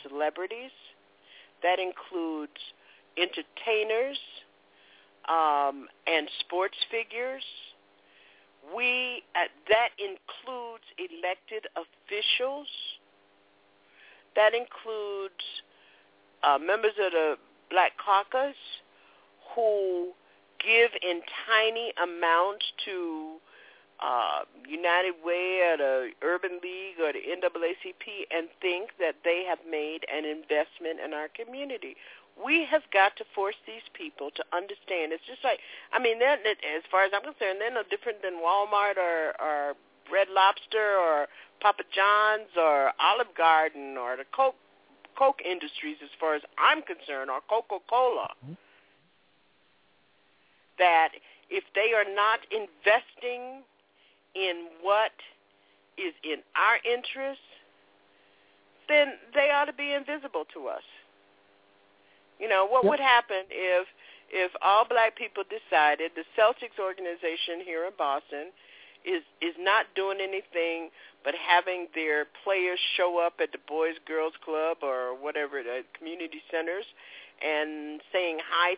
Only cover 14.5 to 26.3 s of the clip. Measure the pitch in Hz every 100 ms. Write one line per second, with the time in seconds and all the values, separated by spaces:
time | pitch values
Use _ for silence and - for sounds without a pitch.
14.5 | 233 247 - 226 214 202 196 190 - -
15.5 | - - _ _ _ _ _ _ _ 147
16.5 | 139 165 214 214 208 185 170 156 127 _
17.5 | _ - 185 170 - - 196 - 254 277
18.5 | 277 - - _ _ _ _ _ _ -
19.5 | - 226 208 190 180 180 - _ _ _
20.5 | - 202 226 233 214 180 170 - - -
21.5 | 220 220 226 233 - 175 170 170 170 190
22.5 | 208 - - - 185 170 160 156 160 _
23.5 | - - - _ - - 123 95 73 -
24.5 | - 131 160 175 175 185 170 170 175 185
25.5 | 185 175 156 139 131 123 - 147